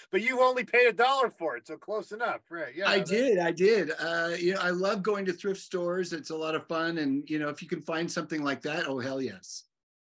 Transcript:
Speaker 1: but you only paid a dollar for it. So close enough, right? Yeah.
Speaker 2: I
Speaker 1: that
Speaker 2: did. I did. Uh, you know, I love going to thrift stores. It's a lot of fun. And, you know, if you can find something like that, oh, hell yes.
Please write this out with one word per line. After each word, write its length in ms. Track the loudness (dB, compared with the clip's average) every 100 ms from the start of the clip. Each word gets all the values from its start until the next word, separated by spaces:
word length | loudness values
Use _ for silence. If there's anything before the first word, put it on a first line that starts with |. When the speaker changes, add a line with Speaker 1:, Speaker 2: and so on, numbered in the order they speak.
| -4
Speaker 1:
but 120 | 0
you 180 | 0 4
only 240 | 4 4
paid 240 | 2 4 6
a 60 |
dollar 360 | 6 4 4 2
for 280 | 0 -6 -6
it. 100 | -10
So 80 | -12
close 380 | -6 -6 -6
enough, 260 | -6 -4 -4 -10
right? 240 | -10 -8
Yeah. 140 | -2 0
Speaker 2:
I 100 | 2
Speaker 1:
that 80 | 2
Speaker 2:
did. 320 | 2 4 4
I 120 | 2
did. 400 | 4 4 4 2 -2
Uh, 320 | -2 -2 -2 0
you 140 | 0
know, 80 | 0
I 80 | 0
love 340 | 0 0 0
going 220 | 0 0 -2
to 80 |
thrift 260 | -2 -4 -4
stores. 540 | -4 -4 -2 -2 -2
It's 160 | -6 -6
a 80 | -4
lot 180 | -2 -4
of 100 | -2
fun. 320 | -2 0 0
And, 300 | 0 0 -2
you 80 | -2
know, 120 | -2
if 120 | -6
you 60 | -8
can 140 | -6
find 280 | -4 -4 -2
something 360 | -4 -4 -2 -2
like 160 | -2
that, 240 | -4 -4 -2
oh, 120 | -4
hell 220 | -4 -4
yes. 420 | -6 -8 -16 -18 -18 _ _ _